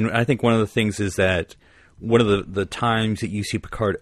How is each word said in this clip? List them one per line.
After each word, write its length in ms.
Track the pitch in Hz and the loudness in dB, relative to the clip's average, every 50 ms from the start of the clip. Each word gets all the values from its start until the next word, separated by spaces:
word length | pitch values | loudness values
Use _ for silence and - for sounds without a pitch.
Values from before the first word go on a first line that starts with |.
| 110 | 2
and 40 | 110 | 2
I 140 | 90 117 117 | 2 0 2
think 180 | - 139 110 - | 2 0 2 2
one 100 | 120 117 | 2 4
of 80 | 113 | 2
the 60 | 110 | 2
things 340 | 101 - 120 110 107 98 - | 0 0 0 0 0 0 -2
is 160 | 104 98 87 | -4 -4 0
that 400 | - 95 92 92 87 85 - - _ _ _ _ _ _ _ _ - | 2 2 2 2 0 -2 -4 -10 _ _ _ _ _ _ _ _ -10
one 220 | 110 110 113 117 | -2 2 4 4
of 60 | 120 | 6
the, 180 | 104 101 101 90 | 4 2 0 0
the 200 | - 95 98 95 | -4 -4 -4 -4
times 540 | - - - 120 117 113 113 110 110 107 98 | -4 -4 -4 -2 0 0 0 0 -2 -2 -4
that 100 | 120 92 | -4 -6
you 120 | 98 104 101 | -6 -6 -6
see 160 | - - 104 | -4 -4 -6
Picard 380 | - - - - 113 101 95 - | -6 -6 -6 -4 -2 -2 -2 -2